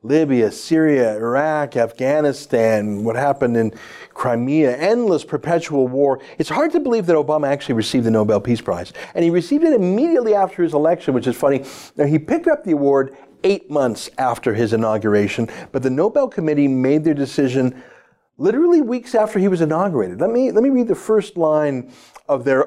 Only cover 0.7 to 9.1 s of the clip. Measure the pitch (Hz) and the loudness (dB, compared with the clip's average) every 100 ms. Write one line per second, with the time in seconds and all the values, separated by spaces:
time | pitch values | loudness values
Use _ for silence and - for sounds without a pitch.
0.7 | 160 156 143 117 107 117 131 151 151 143 | 2 2 2 2 0 -2 0 0 -2 -4
1.7 | 123 113 - 127 151 147 131 - 123 113 | -2 -2 -2 -2 2 0 -2 -2 0 2
2.7 | 110 107 101 110 113 143 139 123 117 113 | 2 -2 -4 -4 -2 -2 0 0 0 -2
3.7 | - - - - - 131 120 123 151 139 | -4 -20 -20 -20 -6 -2 -2 0 2 2
4.7 | 123 175 233 226 160 - 147 151 170 165 | 2 0 0 0 0 -2 -8 -2 -2 -2
5.7 | 147 127 131 143 131 - - 156 156 311 | -2 0 2 0 0 -8 -8 -4 -2 0
6.7 | 330 277 226 175 160 147 151 143 139 - | -2 -2 -2 2 0 2 0 0 -2 -2
7.7 | 117 107 127 113 113 107 104 110 117 - | -2 0 0 2 2 2 0 0 -4 -2
8.7 | - 95 - - | -6 -6 -14 -8